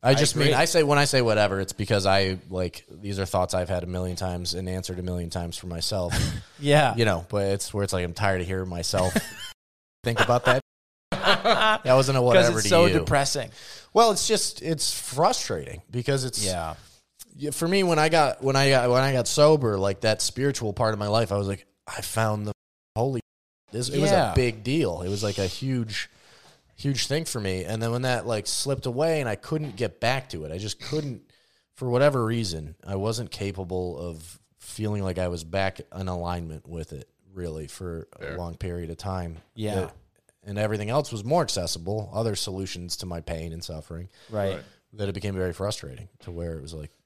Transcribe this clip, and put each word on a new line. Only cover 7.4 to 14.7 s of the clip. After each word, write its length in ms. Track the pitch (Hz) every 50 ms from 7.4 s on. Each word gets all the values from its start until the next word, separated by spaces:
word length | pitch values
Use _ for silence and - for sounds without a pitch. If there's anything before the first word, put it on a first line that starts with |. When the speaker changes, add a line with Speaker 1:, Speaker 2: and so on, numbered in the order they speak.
| 98 98
Speaker 1:
it's 240 | 98 98 - - -
where 100 | 104 101
it's 100 | 98 -
like, 100 | 92 90
I'm 80 | 87 85
tired 280 | - 110 101 95 92
of 60 | 90 85
hearing 220 | 95 92 92 92
myself 460 | 90 85 85 - - 95 92 92 - 107 - - - - - - - _
Speaker 2:
<laughs> 440 | _ _ _ _ _ _ _ _ _
Speaker 1:
think 160 | 120 117 120
about 260 | 131 - 120 123 -
that. 160 | - 127 131 - _ _ _ _ _ _ _ _ _
Speaker 2:
<laughs> 0 |
Speaker 1:
That 840 | - 196 196 - 202 - - 214 240 - 185 220 214 220 - 127 127
wasn't 220 | 131 135 131 135 131
a 40 |
Speaker 2:
'Cause 40 | 123 123
Speaker 1:
whatever 260 | 117 113 117 117 117 110
Speaker 2:
it's 40 | 104
Speaker 1:
to 60 | 104
Speaker 2:
so 160 | 185 165 170
Speaker 1:
you. 140 | 175 - -
Speaker 2:
depressing. 520 | - - - 143 139 139 - 143 120 - - - - - - - - _ _
Speaker 1:
Well, 180 | 202 233 226
it's 160 | 208 175 - -
just, 340 | 220 202 - - - -
it's 320 | - 151